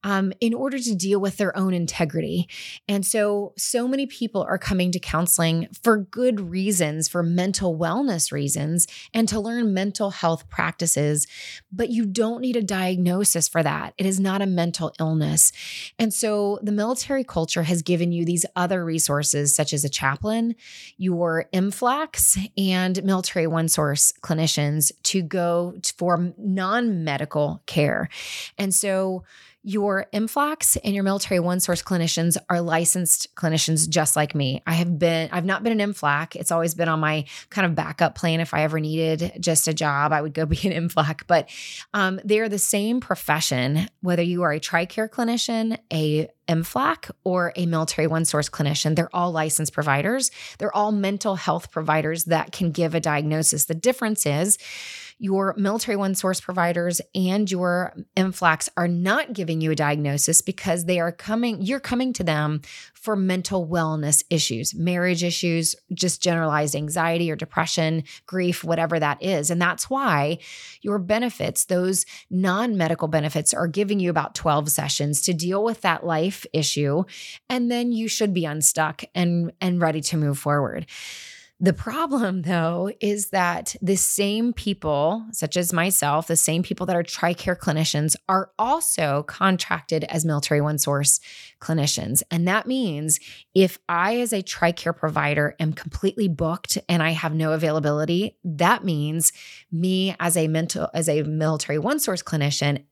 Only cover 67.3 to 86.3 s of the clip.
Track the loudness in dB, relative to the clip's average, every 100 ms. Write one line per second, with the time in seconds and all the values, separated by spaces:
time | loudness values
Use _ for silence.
67.3 | -2 -4 -2 0 0 0 0 -4 -12 -6
68.3 | -2 0 0 -2 0 2 2 0 0 0
69.3 | 0 0 2 2 0 -4 -2 2 2 2
70.3 | -2 -8 -18 -18 -10 -4 -2 0 0 0
71.3 | -2 -4 -2 0 2 2 0 -4 -10 -6
72.3 | 0 2 2 0 0 0 0 0 0 0
73.3 | 0 0 0 -2 0 0 0 0 0 -2
74.3 | -4 0 2 0 -2 -2 -2 0 0 0
75.3 | 0 0 0 -2 0 0 0 0 0 0
76.3 | -2 -4 -2 0 0 0 0 -2 -8 -16
77.3 | -16 _ 0 0 0 0 0 -2 0 0
78.3 | 2 0 2 2 2 -2 -2 -6 0 2
79.3 | 2 -2 -2 0 2 2 0 -2 0 0
80.3 | 0 0 0 0 -4 -10 -14 -16 -16 -18
81.3 | -20 -20 _ 2 2 -4 -2 0 0 0
82.3 | -2 -2 0 0 -2 -4 -2 -2 -2 -2
83.3 | 0 0 -2 -6 -4 0 2 2 0 0
84.3 | 0 -2 -2 -4 -2 0 2 2 0 -6
85.3 | -6 -2 0 0 0 2 2 2 0 2